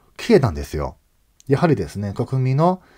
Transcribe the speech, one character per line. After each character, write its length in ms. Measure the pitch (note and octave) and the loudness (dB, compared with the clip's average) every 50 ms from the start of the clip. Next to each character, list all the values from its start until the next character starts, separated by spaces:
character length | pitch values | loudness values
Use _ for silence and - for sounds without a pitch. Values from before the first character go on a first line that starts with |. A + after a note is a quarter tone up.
| _ _ _ - | _ _ _ -10
消 200 | - - A#3 F#3 | 0 4 4 4
え 20 | |
た 100 | B2+ G#2+ | 4 4
ん 40 | D#2+ | -2
で 100 | D2 C#2+ | -4 -8
す 120 | - - | -8 -6
よ。 220 | D#2 C#2+ C2+ - _ _ _ _ _ _ _ _ _ _ - | -6 -6 -6 -8 _ _ _ _ _ _ _ _ _ _ -2
や 120 | C3+ C3+ | 0 2
は 80 | F3 E3+ | 2 2
り 80 | C3+ | 2
で 120 | A#2+ F2+ D2+ | 0 -2 -6
す 100 | - G2+ | -6 -8
ね、 160 | G2+ G2+ G2 | -8 -8 -6
国 280 | - A#2+ - - C3 | -6 -6 -4 -2 -2
民 160 | B2+ C3 C3 C#3 | 0 0 0 2
の 240 | D#3+ F3+ F#3 F#3 _ _ _ | 2 2 2 0 _ _ _